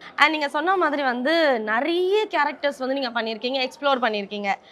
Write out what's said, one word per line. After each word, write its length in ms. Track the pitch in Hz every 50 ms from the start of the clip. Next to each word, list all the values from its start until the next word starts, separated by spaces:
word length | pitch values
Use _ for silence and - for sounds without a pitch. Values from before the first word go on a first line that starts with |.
| - - -
And 120 | - 277 302
நீங்க 200 | 320 302 285 285
சொன்ன 280 | 311 302 311 370 392
மாதிரி 260 | 370 330 294 294 285 277
வந்து 560 | 254 240 247 247 311 330 339 320 285 254 220
நிறைய 680 | 214 214 220 240 285 320 339 349 359 370 403 427 427 403
characters 500 | 359 311 285 294 285 - - 285 277 -
வந்து 200 | 254 254 269 277
நீங்க 220 | 262 233 233 233
பண்ணிருக்கீங்க, 460 | 226 226 226 208 240 247 269 269 254
explore 340 | 262 - - 285 277 269 247
பண்ணிருக்கீங்க. 520 | 247 226 214 208 196 190 208 208 202 196 190 - - -